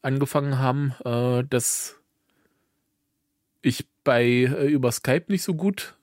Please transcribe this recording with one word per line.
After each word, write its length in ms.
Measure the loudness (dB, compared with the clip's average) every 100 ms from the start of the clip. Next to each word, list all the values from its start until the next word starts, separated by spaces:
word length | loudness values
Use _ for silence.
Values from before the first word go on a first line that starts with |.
angefangen 580 | -4 -2 0 0 0 0
haben, 340 | 2 2 -2 -4
äh, 400 | -4 0 0 0
dass 560 | 0 -2 -2 -4 -8 -14 _ _ _ _ _ _ _ _ _ _ _ _ _ _ _ _
ich 240 | -2 -2 -6 _
bei, 200 | 2 4 4
äh, 420 | 4 2 2 0
über 240 | 2 0
Skype 340 | 0 0 0 0
nicht 160 | -4
so 100 | -2
gut, 440 | -2 -2 -4 -10 -18